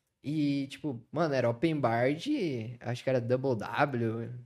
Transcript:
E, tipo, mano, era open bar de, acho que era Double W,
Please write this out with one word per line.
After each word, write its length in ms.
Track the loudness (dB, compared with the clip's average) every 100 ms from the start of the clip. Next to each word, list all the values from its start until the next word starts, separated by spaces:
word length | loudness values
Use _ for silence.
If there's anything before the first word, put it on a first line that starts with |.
| _ _
E, 460 | -4 0 0 0 -4
tipo, 340 | -6 -6 -8 -6
mano, 240 | -2 0
era 140 | 2 2
open 300 | 2 0 2
bar 340 | 2 4 2
de, 640 | 2 0 0 0 -2 -6 -8
acho 220 | -6 -4
que 80 | 0
era 100 | 0
Double 360 | 2 2 2 0
W, 760 | -2 0 0 2 -2 -2 -6 -12